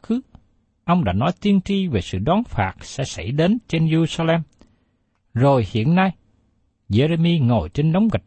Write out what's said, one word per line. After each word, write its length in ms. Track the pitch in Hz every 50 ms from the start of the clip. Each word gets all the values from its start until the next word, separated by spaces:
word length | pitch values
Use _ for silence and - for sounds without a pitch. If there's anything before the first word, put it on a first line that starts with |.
| -
khứ. 180 | - 226 254 - _ - - _ _ _ _ _ _ _ _ -
Ông 200 | - 175 180 147
đã 100 | 95 92
nói 180 | 98 127 170 185 -
tiên 200 | - 208 196 190
tri 260 | - - 202 196 190
về 140 | 180 131 95
sự 180 | - - - 92
đón 240 | 101 143 180 220 247
phạt 300 | - - 113 98 95 - -
sẽ 220 | - - - - 139
xảy 280 | - - - 95 107
đến 260 | 135 147 160 185 226 247 -
trên 180 | - - 165 160
Jerusalem. 560 | 160 160 160 165 156 - - 165 165 165 170 156 - _ _ _ _ _ _ _ _ _ _ _ _ _ _ _ _ -
Rồi 340 | 113 131 139 139 127 110 -
hiện 240 | - 110 110 147 170
nay, 200 | 185 190 190 - _ _ _ _ _ _ _ _ _ _ _ _ _ _ -
Jeremy 560 | 98 110 139 156 170 160 165 170 170 165 127
ngồi 240 | 120 123 107 90 -
trên 220 | - - 147 160
đống 160 | 160 190 220
gạch 160 | 226 - - -